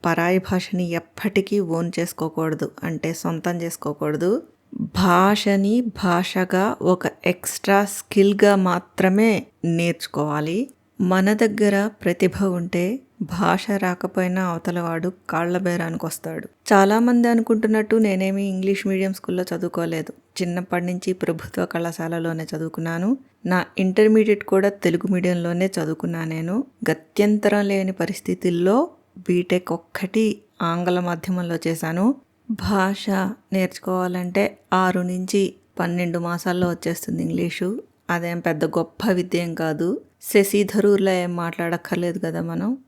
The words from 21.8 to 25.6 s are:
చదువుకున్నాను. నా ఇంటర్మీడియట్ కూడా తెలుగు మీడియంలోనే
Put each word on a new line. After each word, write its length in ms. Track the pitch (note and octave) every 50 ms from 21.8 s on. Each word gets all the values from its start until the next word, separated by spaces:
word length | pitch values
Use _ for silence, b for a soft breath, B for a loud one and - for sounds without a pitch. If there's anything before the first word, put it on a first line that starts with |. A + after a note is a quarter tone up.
| E3+ E3+ E3 - E3+ E3 E3+ E3+ E3 E3 E3 D#3+ D#3+
చదువుకున్నాను. 640 | D#3+ - D#3 D#3+ D#3+ D#3+ - E3 E3 E3 E3+ F3+ G#3 C4 C4 b b b b _
నా 120 | - F3+ F3+ E3+ - _ -
ఇంటర్మీడియట్ 680 | F#3+ F#3+ F#3 G#3+ G#3+ A3 A3 A3 G#3+ G#3+ G#3 G3+ - -
కూడా 180 | - F#3+ F#3+ G3+ G3+ G3+ -
తెలుగు 240 | F3 E3 F3 - F#3
మీడియంలోనే 540 | F#3+ F3+ F3+ F3+ F3+ F3 E3+ E3+ F3 F3